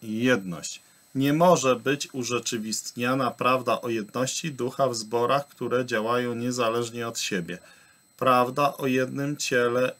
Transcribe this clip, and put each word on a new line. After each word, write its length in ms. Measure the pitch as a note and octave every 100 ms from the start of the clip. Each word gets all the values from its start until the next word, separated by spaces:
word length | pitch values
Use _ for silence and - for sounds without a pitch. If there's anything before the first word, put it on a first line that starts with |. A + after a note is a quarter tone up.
jedność. 800 | A2+ A2 B2 A#2+ F#2+ D#2+ - - _ _ _
Nie 180 | C3 C#3
może 440 | D3 F3 E3 C3 A#2+
być 320 | A#2 C#3+ -
urzeczywistniana 1160 | C3+ A#2+ A#2+ - A#2 G#2+ G#2+ - - B2 C3+ B2
prawda 500 | - B2 C3 A#2+ A2
o 80 | A#2+
jedności 640 | A2+ G#2 B2 B2+ - E3
ducha 360 | C3 B2 - C3+
w 60 |
zborach, 540 | A#2 G#2+ A#2 A#2+ C#3 C#3+
które 380 | - B2 B2 B2
działają 480 | A#2 A2 A#2+ B2
niezależnie 760 | A#2 A#2+ B2 A2+ A#2 A#2+ A#2+ A#2
od 100 | A2+
siebie. 400 | - G2 E2+ F2 - - _ _ _ _
Prawda 600 | B2+ B2 B2 C3+ C#3+ -
o 100 | C#3
jednym 500 | B2+ C3 C3 C#3+ D3
ciele 560 | - B2+ A#2+ B2 B2+ -